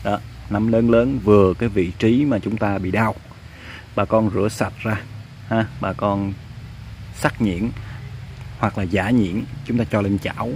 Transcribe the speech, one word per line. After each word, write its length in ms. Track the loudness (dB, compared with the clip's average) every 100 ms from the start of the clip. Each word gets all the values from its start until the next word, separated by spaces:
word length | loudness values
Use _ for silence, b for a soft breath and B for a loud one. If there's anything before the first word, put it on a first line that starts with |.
Đó, 160 | 0 -2 -4 -16 -4
nắm 180 | 0 4
lớn 220 | 4 6
lớn, 300 | 6 4 2
vừa 300 | 6 8 8
cái 160 | 4 0
vị 220 | 2 0 2
trí 260 | 4 4 4
mà 140 | 2
chúng 180 | 0 -2
ta 200 | 0 0
bị 140 | 0
đau. 240 | 2 0 -2 -12 -20 B B B B B -2
Bà 100 | 2
con 260 | 4 4
rửa 160 | 2 0
sạch 240 | 0 -4 -2
ra, 220 | -4 -4 -6 -14 -16 -18 -2
ha, 180 | 0 0 -4
bà 120 | -6
con 400 | 0 0 0 -2 -6 -12 -16 -16 -16 -16 -14 -14 -2
sắc 260 | -2 0
nhuyễn 280 | -2 0 -4 -6 B B B B B -14 -14 -2
hoặc 180 | -2 0
là 60 |
giả 280 | 0 0 2
nhuyễn, 320 | 2 2 -2 -6 -10 -4
chúng 120 | -2
ta 60 | 0
cho 100 | 0
lên 180 | 2 0
chảo 300 | -2 -6 -6